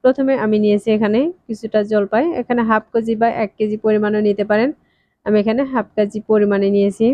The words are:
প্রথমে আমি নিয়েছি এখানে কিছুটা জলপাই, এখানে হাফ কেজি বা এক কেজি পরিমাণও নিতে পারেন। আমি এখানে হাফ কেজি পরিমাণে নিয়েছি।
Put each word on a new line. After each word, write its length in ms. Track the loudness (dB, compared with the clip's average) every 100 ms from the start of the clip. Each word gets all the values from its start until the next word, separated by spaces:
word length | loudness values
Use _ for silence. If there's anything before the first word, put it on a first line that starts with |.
প্রথমে 300 | 2 0 0 0
আমি 200 | 0 2
নিয়েছি 280 | 2 0 0
এখানে 280 | 0 2 0 0 -4
কিছুটা 360 | -12 -10 -4 -2
জলপাই, 420 | 0 -2 0 0 -2 -4
এখানে 260 | -4 -2
হাফ 200 | 0 0 0
কেজি 240 | -4 -2 0
বা 120 | 0 0
এক 160 | -6 _
কেজি 220 | -4 -2
পরিমাণও 440 | 0 0 0 0
নিতে 220 | 0 -2 0
পারেন। 240 | 0 0 -4 _ _ _ _ 0
আমি 100 | 0
এখানে 220 | 2 -2 -2
হাফ 220 | -4 -4
কেজি 260 | -4 -4 -4 0
পরিমাণে 400 | 2 2 2 2
নিয়েছি। 380 | 2 0 0 0